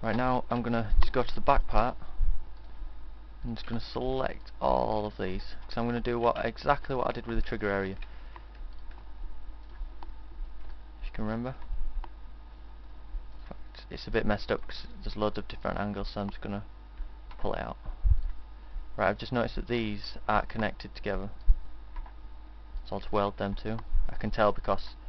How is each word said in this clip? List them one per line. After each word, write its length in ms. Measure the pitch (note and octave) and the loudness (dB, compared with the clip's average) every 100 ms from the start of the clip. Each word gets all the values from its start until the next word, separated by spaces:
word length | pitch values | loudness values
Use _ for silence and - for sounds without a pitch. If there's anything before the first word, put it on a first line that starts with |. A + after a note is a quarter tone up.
Right, 120 | A2+ G#2+ | 0 0
now 280 | B2+ B2+ - | 2 0 0
I'm 100 | A#2+ | -2
gonna 320 | A#2+ A#2 A2 - | 0 0 10 12
just 140 | - | 12
go 100 | - | 10
to 100 | A#2+ | 4
the 80 | - | 4
back 240 | - C#3 - | 6 8 8
part. 300 | B2 A#2+ - - - - - - - - - - - - - - - | 8 6 2 -4 6 8 8 6 -6 -10 -8 -8 -6 -8 -10 -12 -8
I'm 120 | A#2+ A2+ | -6 -6
just 100 | - | -4
gonna 140 | A#2 | -4
select 720 | - - B2+ C3 C3 - - - | -4 -4 -2 0 -2 -4 -10 -2
all 460 | C#3 B2+ A#2+ G#2+ G#2 | 2 2 2 0 -2
of 100 | - | -4
these, 380 | F#2+ F#2+ - - - | -4 -4 -4 -6 -6
'cause 100 | - | -2
I'm 80 | A#2 | -2
gonna 160 | A#2+ | -2
do 180 | A#2 A#2+ | -2 0
what, 240 | A#2 A2+ A#2 | 0 0 -2
exactly 500 | A2+ - C#3+ - C3 | -4 0 0 0 -2
what 120 | - | -2
I 60 | |
did 140 | A#2+ A2+ | -4 -2
with 100 | A2+ | 0
the 40 | |
trigger 280 | - A2+ G#2 | 2 0 0
area. 260 | G2 F#2+ G2 - - - - - - - - - - - - - - - - - - - - - - - - - - - - - - | 0 -2 -6 -10 -10 -12 -14 -16 -12 -10 -8 -10 -10 -10 -8 -6 -6 -6 -10 -12 -10 -8 -8 -10 -10 -10 -8 -6 -4 -6 -6 -10 -8
If 40 | - | -6
you 60 | |
can 100 | - | -2
remember. 320 | A2 A2+ B2 C3 - - - - - - - - - - - - - - - - - - | 0 0 -4 -6 -4 2 2 2 -4 -10 -12 -14 -14 -16 -16 -14 -14 -14 -8 -8 -8 -12
In 80 | - | -12
fact, 380 | - - - - | -12 -12 -14 -12
it's 160 | - - | -12 -2
a 60 | |
bit 140 | A2 A2 | 0 2
messed 260 | G#2 - | 0 0
up 160 | A2+ - | -2 -2
'cause 180 | - - - | -6 -8 -8
there's 140 | - - | -6 0
loads 220 | G#2+ - | 0 -2
of 100 | G2+ | -6
different 320 | - F#2+ F2 | -6 -4 -2
angles, 300 | G2+ G2 G2+ | -4 -4 -6
so 100 | - | -4
I'm 100 | G2+ | -6
just 120 | - | -6
gonna 240 | G#2+ G2+ - - - - - - - - | -8 -8 -8 -16 -18 -10 -8 -8 -14 -4
pull 160 | - | -2
it 80 | - | -2
out. 160 | - - - - - - - - - - - - - - | -4 -8 -10 2 6 6 6 -4 -8 -14 -10 -10 -8 0
Right, 100 | F#2+ | 0
I've 80 | G#2 | 0
just 140 | A#2 | -2
noticed 240 | B2 A#2 - | -2 -2 -4
that 120 | G#2+ | -4
these 500 | A#2+ A2 G#2 - - - | -2 -2 -4 -6 -8 0
aren't 220 | G#2+ - | 0 0
connected 440 | A2+ G#2+ - - | -2 -2 -4 -12
together. 360 | - - G2 G2 - - - - - - - - - - - - - - - - | -8 -4 -4 -4 -2 6 6 6 -8 -10 -10 -10 -12 -14 -14 -16 -16 -10 -10 -6
So 100 | G2 | -8
I'll 40 | |
just 140 | - | -2
weld 240 | G#2 G2+ - | 0 0 -2
them 180 | G2+ G2+ | -4 -4
too. 240 | A2 A2+ - - - | -4 -6 2 4 6
I 60 | - | 2
can 160 | G#2+ | -2
tell 200 | - G#2+ | 4 4
because 440 | G2+ - G2 - - | 4 0 0 0 -8